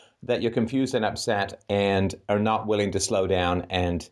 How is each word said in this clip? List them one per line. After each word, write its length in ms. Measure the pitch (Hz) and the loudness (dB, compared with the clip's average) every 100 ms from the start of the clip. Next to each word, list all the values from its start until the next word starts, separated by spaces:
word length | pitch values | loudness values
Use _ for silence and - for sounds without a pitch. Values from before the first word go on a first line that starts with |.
| - _ | -20 _
that 180 | - 120 | -2 0
you're 100 | 117 | 0
confused 420 | 120 117 131 131 | 0 0 0 0
and 120 | 123 107 | 0 -2
upset 580 | - - 104 98 - - | -2 -2 0 -2 -6 -2
and 440 | 101 98 98 95 - - | 0 2 2 0 -2 -2
are 100 | 104 | 0
not 280 | 107 107 107 | 2 0 0
willing 240 | 107 101 | 0 0
to 100 | 95 | -2
slow 260 | - 104 95 | 0 0 2
down 400 | 92 90 90 - | 2 2 0 -2
and 380 | 92 90 85 - | -2 0 -2 -6